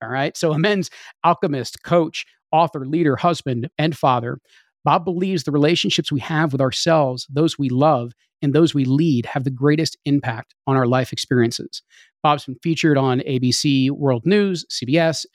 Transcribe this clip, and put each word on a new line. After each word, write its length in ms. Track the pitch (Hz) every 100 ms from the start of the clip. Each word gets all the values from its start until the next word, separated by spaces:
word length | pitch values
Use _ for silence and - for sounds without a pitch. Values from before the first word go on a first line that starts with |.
all 80 | 113
right? 280 | 131 143 -
So 160 | 165
a 60 | 151
men's 300 | 202 202 160 - - -
alchemist, 580 | 170 170 175 143 113 -
coach, 420 | - 170 156 - - _ -
author, 340 | 156 165 147 135
leader, 300 | 160 156 131
husband, 520 | 175 170 139 120 117 -
and 200 | 156 139
father, 420 | 143 123 120 - _ _ _ _
Bob 200 | 147 175
believes 380 | 175 175 190 180
the 80 | 151
relationships 640 | 143 147 170 202 - -
we 80 | 143
have 320 | - 156 160
with 80 | 131
ourselves, 640 | 131 - 170 160 139 127 -
those 300 | 139 160 -
we 100 | 135
love, 440 | 123 151 135 120 - _ -
and 140 | 147
those 200 | 139 165
we 100 | 143
lead 420 | 127 139 165 123 -
have 160 | 143
the 80 | 131
greatest 480 | 127 143 156 156 -
impact 500 | 147 143 127 113 - _ -
on 80 | 135
our 100 | 120
life 260 | 127 123
experiences. 680 | 110 - 123 117 - - - _ _ _ _
Bob's 240 | 156 147 -
been 80 | 127
featured 340 | 170 160 165 139
on 240 | 135 127 -
A 140 | 127
B 100 | 123
C 400 | - 151 135 131
World 340 | 143 139 120
News, 400 | 160 208 202 170 -
C 160 | - 120
B 100 | 160
S, 300 | 165 147 -